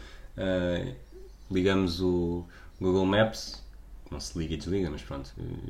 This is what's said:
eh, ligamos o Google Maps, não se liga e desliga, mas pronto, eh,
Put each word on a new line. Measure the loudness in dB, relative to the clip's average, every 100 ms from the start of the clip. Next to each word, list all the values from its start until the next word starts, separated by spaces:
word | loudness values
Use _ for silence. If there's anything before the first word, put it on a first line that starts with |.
| -14 -16 -14 -4
eh, | 0 2 2 0 -2 -8 -14 -16 -16 -16 -2
ligamos | 2 6 6 4 2
o | 2 4 2 0 -6 -14 -18 -2
Google | 4 4 6
Maps, | 6 4 2 -10 -12 -14 -16 -16 -16 -10
não | -10
se | -8 -4
liga | -2
e | -2
desliga, | 0 0 0
mas | -4
pronto, | -8 -10 -10 -10
eh, | -8 -6 -6